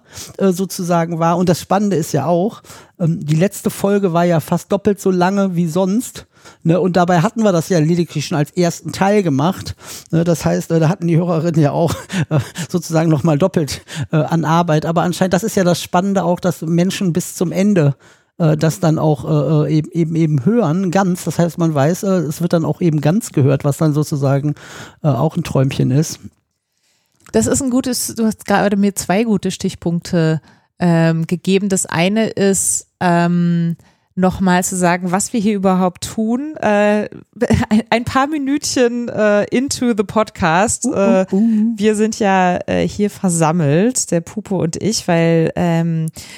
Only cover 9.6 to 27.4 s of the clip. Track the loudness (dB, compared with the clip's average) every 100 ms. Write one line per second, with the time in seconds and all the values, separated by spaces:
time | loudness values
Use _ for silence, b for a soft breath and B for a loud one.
9.6 | -8 -14 B B B -2 0 0 0 -2
10.6 | 0 0 2 0 0 0 2 0 0 2
11.6 | 2 2 -2 -2 -8 -6 -2 -2 B B
12.6 | -6 -6 -2 0 2 2 2 2 0 0
13.6 | -4 -8 B B -2 -2 0 0 0 0
14.6 | 2 0 0 -2 0 0 0 0 0 0
15.6 | 0 0 0 -2 0 0 0 -2 -2 -4
16.6 | -2 0 0 0 -2 -2 -4 -4 -4 0
17.6 | 2 4 2 0 b b b -2 0 2
18.6 | 0 0 0 2 0 -2 0 0 2 2
19.6 | 2 0 -2 -2 -2 0 0 2 2 2
20.6 | 2 0 0 0 0 -2 -4 -2 -2 0
21.6 | 0 2 2 0 0 0 0 -2 0 0
22.6 | 0 0 0 2 2 0 0 0 2 2
23.6 | 0 0 0 0 -2 -2 0 0 -2 -6
24.6 | B B B B -2 0 0 -2 -2 0
25.6 | 0 0 0 2 0 -6 -16 _ _ _
26.6 | _ _ _ _ _ _ -4 0